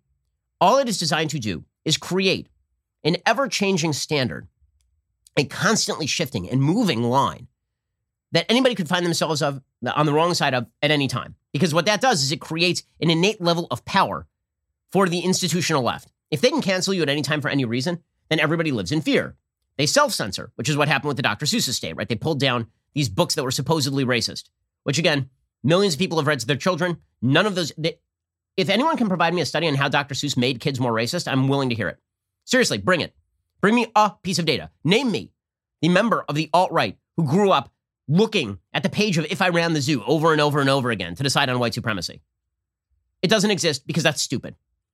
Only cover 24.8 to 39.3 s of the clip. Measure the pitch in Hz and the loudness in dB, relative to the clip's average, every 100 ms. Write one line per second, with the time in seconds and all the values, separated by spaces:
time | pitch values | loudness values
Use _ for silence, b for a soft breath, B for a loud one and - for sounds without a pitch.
24.8 | - 143 170 147 131 _ _ _ 123 175 | -6 0 2 0 -2 _ _ _ 2 4
25.8 | 202 139 175 160 147 147 110 139 - 180 | 2 0 -2 0 0 -2 -2 -2 -2 -2
26.8 | 175 170 _ _ 120 147 208 185 156 - | -2 -4 _ _ 0 2 2 0 -6 -6
27.8 | 160 - _ _ _ _ _ - 185 196 | -6 -6 _ _ _ _ _ -4 0 2
28.8 | 302 311 226 180 170 175 147 156 165 139 | 2 0 0 0 0 0 -2 -2 0 0
29.8 | 143 143 143 135 147 135 123 139 147 135 | 0 0 -2 -4 -4 0 0 0 -4 -2
30.8 | 127 113 120 175 165 131 135 139 131 117 | 0 0 -2 -4 -2 0 2 0 0 -2
31.8 | 90 76 _ _ _ _ - 254 240 226 | -4 -8 _ _ _ _ 0 2 2 0
32.8 | 131 180 101 - _ _ _ _ 190 240 | 0 0 -2 -10 _ _ _ _ 2 2
33.8 | 226 - 208 170 175 175 165 120 78 - | 2 2 2 0 -4 -2 0 -2 -4 -6
34.8 | 147 208 269 156 90 _ _ _ _ _ | 2 2 2 -2 -6 _ _ _ _ _
35.8 | 156 180 226 160 - 147 160 170 185 165 | 2 4 4 0 -2 -6 -2 0 0 0
36.8 | 120 - _ - 156 170 202 156 - _ | -2 -6 _ -4 0 2 4 2 -2 _
37.8 | _ _ - 160 220 214 117 98 _ - | _ _ -2 2 2 0 -4 -8 _ -6
38.8 | - - 214 170 160 | -4 0 0 0 -2